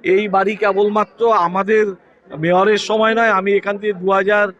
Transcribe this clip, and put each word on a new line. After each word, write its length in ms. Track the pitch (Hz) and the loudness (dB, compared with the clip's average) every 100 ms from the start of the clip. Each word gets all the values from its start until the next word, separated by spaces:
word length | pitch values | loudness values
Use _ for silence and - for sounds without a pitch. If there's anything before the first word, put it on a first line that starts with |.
এই 240 | - 190 214 | 0 0 0
বাড়ি 280 | 190 190 208 | -2 -2 -2
কেবলমাত্র 760 | 208 196 208 208 208 - 233 | -2 0 0 0 -4 -2 0
আমাদের 540 | 214 170 185 196 220 214 185 _ _ - 151 | 2 0 -2 0 0 0 -6 _ _ -18 -6
মেয়রের 400 | 160 180 196 208 | 0 2 2 0
সময় 380 | - 214 220 226 | 0 0 0 2
নয়, 140 | 226 | 2
আমি 220 | 196 196 | 0 0
এখান 240 | 202 202 202 | -2 -2 -4
থেকে 160 | 208 | -4
দু 180 | 185 185 | -4 0
হাজার 360 | 190 190 208 208 | 0 2 0 0